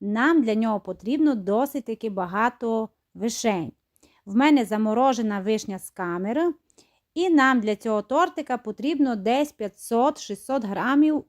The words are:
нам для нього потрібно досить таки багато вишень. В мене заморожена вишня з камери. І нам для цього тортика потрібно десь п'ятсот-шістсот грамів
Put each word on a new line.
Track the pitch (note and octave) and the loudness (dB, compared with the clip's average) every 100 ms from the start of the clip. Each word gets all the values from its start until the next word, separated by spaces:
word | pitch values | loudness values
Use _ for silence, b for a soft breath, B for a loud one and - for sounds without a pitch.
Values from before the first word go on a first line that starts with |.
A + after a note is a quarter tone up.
нам | G3+ G#3+ C#4 E4 | -4 0 4 4
для | A3+ G#3+ | 2 2
нього | A3+ G#3 | 0 -2
потрібно | - F3+ G3 C#4+ D4+ A#3+ | -6 -8 -4 2 2 2
досить | F#3 G#3 C#4 C#4+ A#3 | 0 0 0 -4 -8
таки | A3 A3+ | -8 -6
багато | F#3+ F3+ F#3+ A#3 - A#3 A3+ A3 _ _ | -6 -4 0 -2 -2 -4 -2 -4 _ _
вишень. | F3 A3 A3+ A#3 F#3+ C#3 - _ _ b b - | -6 -6 -2 -2 -2 -4 -12 _ _ b b -4
В | G3+ | 2
мене | C#4+ C#4+ G#3 | 4 4 2
заморожена | G#3+ G#3+ A3 C4+ A#3+ A3 G3+ | 0 0 2 2 2 -2 -2
вишня | F#3+ A3 - F#3 | -2 -2 -4 -10
з | - | -12
камери. | - F3+ F3 F#3+ C4 E4+ - _ b b b _ | -8 -6 -4 -2 0 0 -2 _ b b b _
І | - F#4 | -4 2
нам | D#4+ C4 B3+ | 4 4 2
для | G#3+ G#3 | 0 -4
цього | A3+ G#3+ | -2 -4
тортика | G#3 C#4 F4+ - - B3 | 0 0 0 -2 -6 -6
потрібно | A3 - C4 D4+ C#4 A3+ | -6 -6 -4 0 0 0
десь | F#3+ B3+ D4 - | 0 0 0 -4
п'ятсот-шістсот | G#3 - - A#3 C4 - - G3 - C4+ G#3+ | -12 -10 -4 2 2 0 -10 -12 -4 -4 -4
грамів | G3 A3 C#4+ D#4 D4+ | -4 0 4 4 2